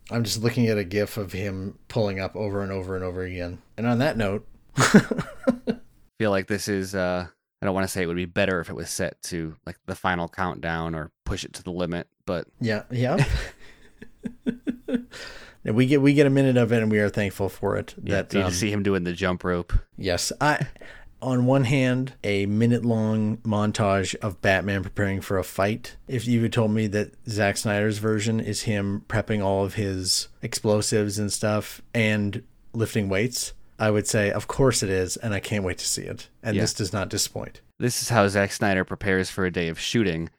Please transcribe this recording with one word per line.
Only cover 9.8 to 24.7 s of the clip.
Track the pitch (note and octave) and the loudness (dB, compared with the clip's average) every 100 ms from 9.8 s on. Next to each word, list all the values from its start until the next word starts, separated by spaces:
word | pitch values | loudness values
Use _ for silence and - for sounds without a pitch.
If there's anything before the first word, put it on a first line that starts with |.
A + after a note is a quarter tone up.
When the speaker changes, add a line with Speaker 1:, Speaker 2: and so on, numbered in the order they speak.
| - | -12
Speaker 2:
the | F#2 | -4
final | F#2+ F2+ E2 | -2 -2 -2
countdown | - F#2 - E2 E2 E2 | -4 -4 -4 -4 -4 -4
or | D#2+ D#2 _ | -6 -8 _
push | - G2 | -8 -6
it | - | -8
to | - | -12
the | F#2 | -8
limit, | F2 F2 F2 - _ - | -4 -4 -4 -8 _ -6
but | F2 - - | -6 -6 -6
Speaker 1:
Yeah, | A#2 G#2 - | -2 -2 -4
yeah. | B2 B2 F3 C3+ | -2 0 2 2
<laughs> | - - - - - - - - - - - - A#3+ - B3 - B3 B3 - - - - - - | 0 -4 -12 -20 -20 -20 -20 -20 -14 -14 -8 -8 -6 -6 -8 -4 -6 -6 -16 -16 -16 -20 -8 0
And | A2 | 2
we | B2+ | 4
get, | C#3+ | 6
we | C#3 | 6
get | C#3+ C#3 | 6 6
a | |
minute | C3+ C3+ B2 | 6 6 6
of | A2+ | 4
it, | A#2 | 4
and | A2 | 4
we | G#2+ | 4
are | G#2 | 2
thankful | G#2 G2+ - F#2+ | 2 -2 0 -4
for | - G2+ G2+ | -2 -2 0
it. | - - | -4 -8
Speaker 2:
Yeah, | G2 G2 | -2 -2
Speaker 1:
That, | G2 G2+ | 0 0
Speaker 2:
you | |
Speaker 1:
um, | F#2 | 0
Speaker 2:
see | F2+ G#2+ | 0 0
him | G#2 | 0
doing | G2+ F#2+ | 2 0
the | F2 | 0
jump | F2 F#2+ F2+ | 0 0 0
rope. | F2+ F2 F2 - - - | 0 -2 0 0 -2 -6
Speaker 1:
Yes. | F#2+ F2 - - | -2 0 -2 0
I, | D3 D3 C#3+ - - - - - | 0 0 -2 -10 -18 -18 -20 -8
on | B2+ B2+ B2 | -2 2 4
one | C3+ | 4
hand, | A#2+ C#3+ B2+ B2+ C3 - | 4 4 2 0 -2 -4
a | G#2 G2+ G2+ | -2 0 2
minute-long | G#2 A#2 A#2+ A#2 A2+ G#2+ A2 G#2+ A2 | 4 4 4 2 2 2 2 0 -2
montage | A2+ G#2 G#2 G#2 G#2 G2 F#2 - | 0 0 2 2 2 2 0 -4
of | A2 F2+ | -6 0
Batman | G#2 F#2+ F#2 | 2 2 2